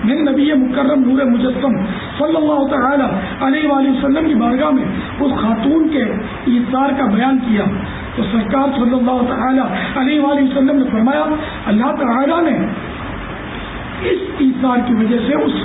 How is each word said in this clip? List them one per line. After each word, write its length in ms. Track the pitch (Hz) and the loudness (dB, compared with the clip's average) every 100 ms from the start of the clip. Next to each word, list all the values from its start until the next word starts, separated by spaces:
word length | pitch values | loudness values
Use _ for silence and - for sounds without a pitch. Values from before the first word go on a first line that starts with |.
میں 100 | 202 | 0
نے 80 | 294 285 | 0 2
نبی 220 | 269 285 | 2 2
مکرم 480 | 285 254 285 269 285 | 2 2 0 2 2
نور 240 | 247 269 | 2 2
مجسم 480 | 262 240 254 269 277 196 190 - - - | 2 2 0 0 0 0 -2 -4 -8 -2
صلی 180 | 302 320 | 0 2
اللہ 240 | 302 294 262 | 2 2 0
تعالی 360 | 285 247 285 240 190 - - 269 | 0 0 2 0 -2 -6 -4 0
علیہ 220 | 302 302 | 0 2
وآلہ 200 | 269 277 | 2 2
وسلم 400 | 262 277 294 320 | 2 2 2 2
کی 60 | |
بارگاہ 360 | 254 233 262 302 | 2 2 2 2
میں 140 | 262 190 - - - | 2 0 -4 -8 -2
اس 120 | 381 - | -2 0
خاتون 480 | 208 226 277 320 311 | 0 0 2 2 2
کے 140 | 294 220 190 - - - | 0 -2 -4 -6 -6 0
ایثار 380 | 240 - 262 277 - | 0 0 0 0 0
کا 80 | 233 | 0
بیان 320 | 208 262 262 | 2 2 0
کیا 260 | 233 208 196 - - - - - | 2 0 0 -2 -6 -8 -8 -4
تو 60 | 196 | -2
سرکار 360 | 226 202 277 277 262 | 0 0 0 0 0
صلی 180 | 240 | 0
اللہ 280 | 254 233 254 247 | 2 2 0 0
تعالی 360 | - 247 262 214 190 - 277 | 0 0 0 0 -4 -4 -2
علیہ 200 | 262 302 | 0 2
وآلہ 200 | 277 285 | 2 2
وسلم 380 | 269 262 269 277 | 2 2 2 2
نے 60 | 254 | 2
فرمایا، 320 | 220 233 294 311 302 - - 220 | 2 2 2 0 -2 -4 -8 0
اللہ 240 | 214 254 302 | 0 0 0
تعالی 500 | 254 240 285 330 320 | 0 0 0 2 0
نے 60 | 196 - - - - - - - - - - - - - - - | 0 -2 -6 -10 -10 -10 -10 -10 -12 -10 -10 -10 -12 -12 -6 -4
اس 100 | - - - | -2 -4 0
ایثار 400 | 262 254 254 247 - | 0 2 0 0 2
کی 80 | |
وجہ 240 | 220 220 240 214 | 2 2 0 0
سے 80 | |
اس 200 | 302 294 98 | 0 0 -2